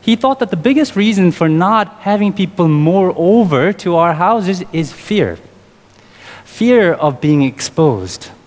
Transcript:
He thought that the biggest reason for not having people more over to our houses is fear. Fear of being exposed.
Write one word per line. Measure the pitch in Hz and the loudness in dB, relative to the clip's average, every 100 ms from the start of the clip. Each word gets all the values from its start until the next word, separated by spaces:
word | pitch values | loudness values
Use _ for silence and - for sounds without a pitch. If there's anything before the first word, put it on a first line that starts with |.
He | - 226 | 0 0
thought | 262 269 | 0 -2
that | 233 | -4
the | 175 | -2
biggest | 185 277 302 - | 0 0 0 0
reason | 208 202 180 | 0 2 2
for | - 165 | 2 0
not | 156 185 220 208 - | 2 2 0 -2 -6
having | 196 208 202 | -4 0 0
people | 196 185 - 170 | -2 -6 0 0
more | 151 156 185 185 - | 2 2 2 0 0
over | 170 226 202 143 160 208 | 2 2 2 2 0 -2
to | 185 170 | -2 0
our | 170 | 2
houses | 156 180 226 185 190 180 | 2 0 0 -2 -4 -6
is | 160 147 | -6 -6
fear. | - - 214 120 82 - - _ _ _ _ - - - - | -10 -6 -2 -2 -4 -16 -20 _ _ _ _ -20 -20 -20 -20
Fear | - - 226 247 190 | -20 -4 2 4 4
of | 165 151 135 | 2 -2 -2
being | 151 147 | 0 2
exposed. | 135 - - - 156 113 92 - - - | 0 -2 -10 0 0 0 -6 -12 -18 -20